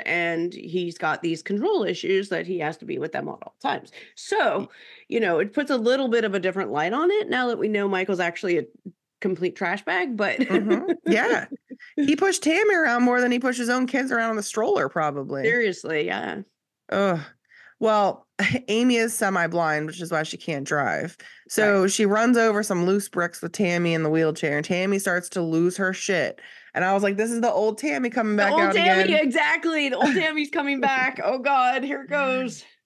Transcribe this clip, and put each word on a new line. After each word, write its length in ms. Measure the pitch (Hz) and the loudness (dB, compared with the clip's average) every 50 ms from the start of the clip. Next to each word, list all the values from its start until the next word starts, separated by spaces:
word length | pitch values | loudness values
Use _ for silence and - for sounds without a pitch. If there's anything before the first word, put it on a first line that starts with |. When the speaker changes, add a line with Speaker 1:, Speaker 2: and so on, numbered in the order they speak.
| - | -4
Speaker 1:
and 480 | - 165 175 170 170 165 165 170 175 - | -2 -2 -2 -2 -2 -2 -2 -4 -4 -6
he's 440 | - - 160 165 180 175 170 165 | -10 -10 -6 -4 -4 -4 -4 -6
got 240 | - 170 156 147 - | -4 -2 -2 -2 -2
these 200 | - 165 160 160 | -2 -4 -4 -4
control 440 | - - 196 208 269 403 427 330 208 | -4 -4 -4 -2 0 0 0 0 0
issues 420 | 180 180 - - 170 196 190 202 202 | -2 -4 -2 -2 0 0 0 0 -2
that 160 | 180 165 170 | -4 -4 -4
he 140 | 175 185 175 | -4 -4 -4
has 160 | 151 151 160 | -4 -4 -6
to 80 | - - | -8 -10
be 140 | - - 131 | -8 -6 -6
with 140 | 147 - - | -6 -6 -6
them 160 | - 147 151 | -6 -6 -6
at 60 | - - | -8 -12
all 140 | - - - _ | -14 -18 -12 _
times. 320 | - - - - - - - - - - _ | -4 -4 -4 -4 -6 -12 -20 -20 -20 -20 _
So, 540 | - - - 392 440 277 220 - 202 196 - - - - - - - - | -14 -6 -2 0 2 2 2 0 -2 -4 -6 -12 -20 -20 -20 -20 -20 -8
you 140 | - - 233 | -4 -2 0
know, 180 | 220 185 170 156 | 2 2 2 2
it 140 | 202 208 - | 0 0 -2
puts 180 | 302 285 294 | -2 -2 0
a 60 | 285 | 0
little 320 | 240 220 240 254 269 269 247 | 0 2 2 2 2 2 0
bit 160 | 226 240 220 | 0 0 0
of 100 | 208 196 | 0 0
a 40 | 196 | -2
different 320 | 175 190 180 196 180 101 | -2 -2 -2 -2 -4 -2
light 200 | 120 147 156 180 | -2 -2 -2 0
on 180 | 226 285 330 359 | 0 0 2 2
it 180 | 403 427 415 - | 2 2 0 0
now 180 | 247 254 254 | -2 0 0
that 100 | 240 233 | 0 -2
we 120 | - - 214 | -2 0 0
know 180 | 214 202 202 | 0 0 0
Michael's 320 | 196 190 185 185 202 190 180 | 0 0 0 0 0 0 0
actually 380 | 180 170 170 - - 185 175 | 0 -2 -2 -4 -2 0 0
a 80 | 156 143 - - _ - 190 - _ _ _ _ - | 0 -2 -4 -10 _ -20 -20 -20 _ _ _ _ -6
complete 340 | - 190 185 160 185 175 175 | -4 -4 -2 -2 -2 -4 -4
trash 300 | - 196 170 196 202 - | -4 -4 -4 -4 -4 -4
bag, 320 | - 359 359 359 277 233 | -2 -2 -2 -2 -2 -2
but 200 | 202 208 180 117 - | -2 -2 0 0 0
Speaker 2:
Mm-hmm. 500 | 262 - - - 202 214 349 - 349 381 330 - - 330 | 0 2 0 2 2 2 0 0 0 -2 -4 -2 0 2
Yeah. 360 | - 214 - 480 466 - - - 269 - _ - | 2 2 2 2 0 0 -2 -6 -12 -16 _ -16
Speaker 1:
<laughs> 240 | 262 - - - - | -20 -18 -20 -8 -4
Speaker 2:
He 220 | 302 285 277 311 | 0 2 2 2
pushed 260 | - 392 392 349 - - | 4 2 2 2 2 0
Tammy 320 | 302 320 381 440 427 392 | 2 2 2 4 2 2
around 280 | 339 320 254 240 240 247 | 2 2 2 2 4 4
more 180 | 247 247 247 | 4 4 4
than 100 | 247 240 | 4 2
he 80 | 240 247 | 2 0
pushed 200 | 262 254 247 247 | 0 0 -2 0
his 100 | 240 226 | 0 0
own 180 | 247 254 254 | 0 0 0
kids 240 | 247 - 240 269 262 | 0 0 -2 -2 0
around 200 | 254 226 226 226 | -2 -2 0 -2
in 40 | 220 | -2
the 60 | 214 208 | -4 -6
stroller, 460 | - - 214 220 269 415 - 135 139 | -4 -2 -2 0 2 2 2 0 0
probably. 540 | - 170 156 147 139 143 135 - 143 139 135 | 0 0 -2 0 -2 -4 -6 -6 -4 -2 0
Speaker 1:
Seriously, 640 | 220 240 240 226 202 175 - - - 160 151 156 | 0 2 2 2 0 -2 -4 -4 -4 -2 -2 0
yeah. 340 | 170 92 101 - - 82 - 196 - _ _ _ _ _ _ _ - | -2 -2 -4 -4 -6 -6 -8 -10 -14 _ _ _ _ _ _ _ -4
Speaker 2:
Ugh. 300 | - 196 202 190 175 160 143 - - _ _ _ - - - - - - | 0 0 2 2 0 -2 -4 -10 -18 _ _ _ -20 -20 -20 -20 -6 -2
Well, 460 | - 220 214 208 202 185 - - _ _ _ - | 0 2 4 4 2 2 0 -4 _ _ _ -2
<laughs> 280 | 208 - - 247 - | 0 0 0 -2 -2
Amy 300 | - 208 226 247 254 240 | -2 0 2 2 4 4
is 160 | 233 226 233 226 | 2 2 0 -2
semi-blind, 720 | - 214 196 190 180 170 165 170 170 165 156 151 151 151 | -2 -2 0 0 0 0 0 0 0 0 2 0 0 -2
which 140 | 160 - 180 | -4 -8 -10
is 100 | 175 160 | -6 -4
why 120 | 170 151 160 | -2 -2 -2
she 120 | - - | -4 -8
can't 320 | - - 170 151 139 135 | -10 -8 -6 -6 -6 -4
drive. 480 | - 156 147 135 104 78 73 - 175 - - - - - - - | -2 0 0 0 0 0 -2 -4 -6 -10 -14 -20 -20 -20 -20 -16
So 360 | - - 220 214 208 202 196 185 | -4 0 2 4 4 6 4 4
Speaker 1:
Right. 80 | 196 | 2
Speaker 2:
she 140 | 196 - 214 | 2 2 2
runs 320 | 196 202 214 233 247 247 | 2 4 4 4 4 4
over 240 | 233 226 220 208 208 | 6 4 4 2 2
some 240 | 214 - 190 175 175 | 0 0 0 0 2
loose 220 | 180 196 208 196 | 2 2 2 0
bricks 340 | - - 175 175 175 - - | -2 -2 -2 -2 -2 -4 -8
with 120 | 175 170 - | -10 -6 -2
Tammy 400 | - 208 175 175 175 175 170 165 | 0 0 0 2 2 2 0 0
in 100 | 160 160 | 0 2
the 60 | 151 | 2
wheelchair, 480 | 156 165 160 156 156 - 170 151 147 | 2 2 2 2 0 0 -2 -2 0
and 80 | 147 151 | -2 -2
Tammy 340 | - 185 180 185 196 202 196 | -2 -2 0 0 0 0 0
starts 300 | 196 196 175 180 180 - | 0 0 -2 -2 -4 -4
to 120 | - 190 | -4 -4
lose 360 | 170 160 160 160 170 180 180 | -2 0 2 2 2 2 0
her 160 | 196 196 185 190 | 0 -2 -2 -2
shit. 480 | - - - 190 165 131 - - - - - - - - - - | -4 -2 -2 0 0 0 -2 -6 -10 -16 -20 -20 -20 -16 -8 -4
And 100 | 185 180 | -2 0
I 100 | 190 196 | 2 2
was 80 | 196 208 | 2 2
like, 120 | 196 196 | 0 0
"This 160 | 202 220 226 | 0 -2 -2
is 80 | 233 233 | -2 0
the 120 | 220 233 | 0 0
old 260 | - 185 214 220 214 | 2 2 0 0 0
Tammy 320 | - 277 302 285 269 254 233 | -2 -2 -2 -2 -2 -2 -2
coming 260 | 233 254 220 214 208 | -2 -2 0 0 2
Speaker 1:
The 80 | 208 202 | 2 2
Speaker 2:
back 80 | 196 | 2
Speaker 1:
old 100 | 294 330 | 4 2
Speaker 2:
out 140 | - - 196 | 2 2 2
Speaker 1:
Tammy, 280 | - 339 359 381 381 381 370 320 | 4 4 4 4 4 4 4 4
Speaker 2:
again." 120 | 311 311 | 2 2
Speaker 1:
exactly. 640 | 262 233 320 294 302 320 339 - 330 320 302 285 | 2 2 2 2 2 0 0 0 0 0 0 0
The 80 | 269 247 | 0 0
old 180 | 196 240 302 254 | 2 2 2 2
Speaker 2:
<laughs> 0 | |
Speaker 1:
Tammy's 360 | 349 320 311 311 302 294 294 | 2 0 0 0 -2 -4 -2
coming 320 | - 339 277 277 277 269 | -2 -2 -2 -2 0 0
back. 400 | 285 269 269 262 254 269 262 - - | 0 2 2 2 0 -2 -2 -2 -2
Oh, 140 | 196 254 262 | -2 -2 0
God, 440 | 233 277 277 262 254 247 262 262 262 | 0 2 2 2 2 2 0 0 -2
here 160 | 277 285 277 | -4 -6 -6
it 80 | 269 269 | -6 -4
goes. 560 | 285 285 277 262 262 262 262 233 - - - - _ _ _ | -2 0 0 0 0 -2 -4 -6 -8 -12 -18 -20 _ _ _